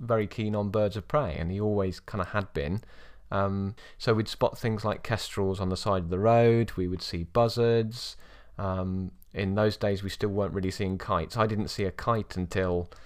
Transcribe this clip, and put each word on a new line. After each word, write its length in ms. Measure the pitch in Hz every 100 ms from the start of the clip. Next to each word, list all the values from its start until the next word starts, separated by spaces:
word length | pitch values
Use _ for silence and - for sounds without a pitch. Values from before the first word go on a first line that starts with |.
very 260 | 117 113 104
keen 280 | - 107 104
on 120 | 104
birds 260 | 107 104 110
of 100 | -
prey, 300 | 151 120 73
and 120 | 82
he 80 | 98
always 400 | 107 104 95 -
kinda 240 | - 104
had 280 | 87 107 98
been. 300 | 76 71 101 - - - - -
Um, 460 | 98 98 98 98 - - -
so 160 | -
we'd 120 | 110 110
spot 320 | - 123 -
things 260 | 113 107
like 180 | 107 -
kestrels 560 | - 110 - - 98 95
on 80 | 92
the 80 | 92
side 260 | 107 95
of 40 | 85
the 80 | 90
road, 540 | 107 117 117 117 113
we 160 | - 92
would 140 | 90
see 200 | - 87
buzzards. 920 | 85 - 117 120 117 117 110 120 - - - - - -
Um, 540 | 98 92 92 95 92 - -
in 220 | 90 98
those 220 | 101 107 104
days, 260 | 104 98
we 60 | 98
still 200 | - 107
weren't 240 | 101 98
really 160 | 92 92
seeing 260 | - 98 92
kites. 380 | - 92 80 120
I 100 | 110
didn't 220 | 107 92
see 160 | -
a 80 | 98
kite 440 | - - 113 98 -
until 540 | 87 104 92 87 85 -